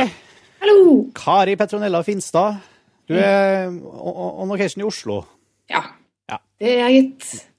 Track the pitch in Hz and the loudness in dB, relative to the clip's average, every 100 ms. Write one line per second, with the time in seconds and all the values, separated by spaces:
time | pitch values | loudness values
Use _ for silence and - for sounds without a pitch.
0 | 254 - _ _ _ _ 403 403 359 269 | 0 -4 _ _ _ _ 4 6 8 6
1 | - - - 185 190 196 208 208 208 170 | 0 -8 0 2 2 0 -2 -2 -2 -2
2 | 170 202 - 160 202 208 - _ _ _ | -2 -6 -2 0 0 -4 -14 _ _ _
3 | _ 170 196 196 196 190 185 175 - - | _ 0 2 2 2 0 -4 -10 -16 -12
4 | - 185 180 170 190 202 190 - 208 - | -12 -8 -8 -8 -8 -4 -4 -4 -8 -8
5 | 117 104 87 _ _ _ _ - - - | -8 -8 -10 _ _ _ _ -6 -6 -16
6 | _ _ _ - - _ 214 247 240 262 | _ _ _ -14 -14 _ -2 0 4 4
7 | 262 - - - - | 4 -2 -16 -18 -20